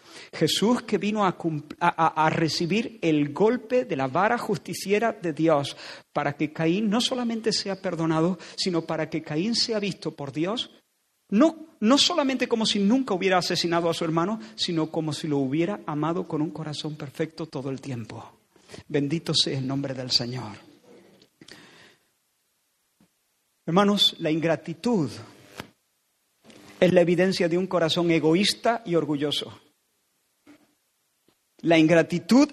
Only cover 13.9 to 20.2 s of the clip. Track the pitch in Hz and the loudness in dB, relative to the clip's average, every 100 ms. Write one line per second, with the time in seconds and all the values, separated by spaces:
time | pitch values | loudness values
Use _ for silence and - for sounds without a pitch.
13.9 | 165 170 165 175 220 - - - 165 156 | 0 0 0 0 -4 -8 -6 -2 -2 -2
14.9 | 170 156 143 165 143 131 151 175 208 - | -2 -4 -4 -2 0 0 0 -2 -4 -6
15.9 | 147 151 175 180 151 160 - 156 147 156 | -2 -2 -2 -4 -4 -4 -6 -8 -8 -8
16.9 | 151 139 - 160 - 160 139 135 131 139 | -8 -10 -6 -6 -6 -10 -8 -6 -8 -8
17.9 | 123 110 110 - - _ _ - - - | -10 -10 -14 -16 -20 _ _ -20 -20 -4
18.9 | 143 143 165 165 151 170 135 131 139 139 | -2 0 -2 0 0 0 -2 -4 -4 -6
19.9 | 127 127 - | -6 -2 -2